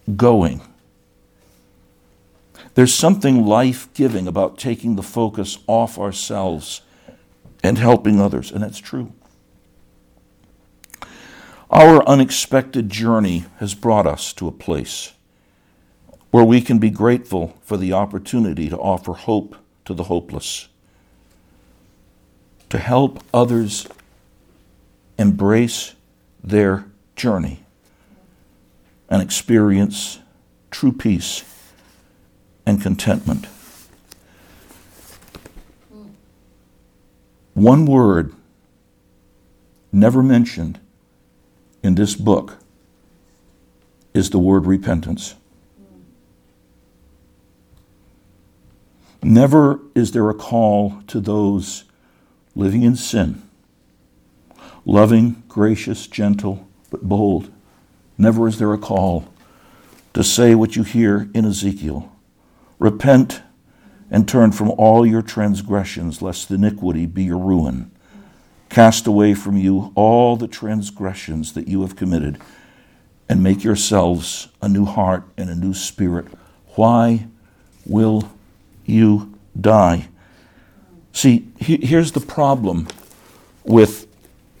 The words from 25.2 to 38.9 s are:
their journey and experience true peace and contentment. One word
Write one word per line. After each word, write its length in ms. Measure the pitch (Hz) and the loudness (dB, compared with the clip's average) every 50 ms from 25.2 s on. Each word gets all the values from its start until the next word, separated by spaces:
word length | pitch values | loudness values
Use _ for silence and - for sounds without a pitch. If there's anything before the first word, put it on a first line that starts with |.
| 107 101 98 101 98 101 107 113 120 117 - - - - - _ _ _ _ _ _ _ _ _ - | 0 0 0 0 0 0 2 2 0 -2 -4 -10 -14 -14 -18 _ _ _ _ _ _ _ _ _ -8
their 400 | 90 104 104 101 95 95 101 - - _ _ _ _ _ | -2 0 2 2 2 0 -2 -6 -14 _ _ _ _ _
journey 440 | - - 120 104 92 80 - 69 - _ _ _ _ _ _ _ _ _ _ _ _ _ _ _ _ _ _ _ _ _ _ _ _ _ _ _ _ _ - | -6 -4 -4 -2 -2 -4 -6 -10 -14 _ _ _ _ _ _ _ _ _ _ _ _ _ _ _ _ _ _ _ _ _ _ _ _ _ _ _ _ _ -4
and 140 | - 98 | -2 -2
experience 960 | 92 - - - - - 117 110 107 104 98 98 101 101 - - - - - - _ _ _ _ _ _ _ _ _ - | -2 -2 -6 -8 -2 2 2 2 4 4 2 2 0 0 -4 -8 -12 -14 -16 -20 _ _ _ _ _ _ _ _ _ -18
true 220 | - - - 131 | -10 -2 -2 -2
peace 520 | 120 - - 113 95 85 - - - - - - - - - _ _ _ _ _ _ _ _ _ _ _ _ _ _ _ _ _ _ _ - | -2 0 -2 -2 -2 -2 -4 -8 -12 -12 -14 -18 -20 -20 -20 _ _ _ _ _ _ _ _ _ _ _ _ _ _ _ _ _ _ _ -2
and 160 | 110 104 101 | -2 -2 0
contentment. 640 | - 95 98 - - 107 - - - 80 78 - - - - - - - - - - _ _ _ _ _ - _ _ _ _ _ _ _ _ _ _ _ - - _ _ _ - - - - - _ - - - _ - - - - _ _ _ _ _ 214 214 208 202 - _ _ _ _ _ _ _ _ _ _ _ _ _ _ _ _ _ _ _ _ _ _ _ _ _ _ _ - | 0 -4 -4 -4 -2 -2 -2 -2 -2 -4 -6 -6 -8 -14 -20 -20 -20 -20 -20 -20 -20 _ _ _ _ _ -20 _ _ _ _ _ _ _ _ _ _ _ -20 -20 _ _ _ -20 -20 -20 -20 -20 _ -20 -20 -20 _ -20 -20 -20 -20 _ _ _ _ _ -20 -20 -20 -20 -20 _ _ _ _ _ _ _ _ _ _ _ _ _ _ _ _ _ _ _ _ _ _ _ _ _ _ _ -2
One 320 | 98 104 117 131 151 160 | 4 4 6 6 6 4
word 480 | 143 135 131 120 101 92 82 78 73 - _ _ _ _ _ _ _ _ _ _ _ | 4 4 4 4 4 2 2 0 -4 -8 _ _ _ _ _ _ _ _ _ _ _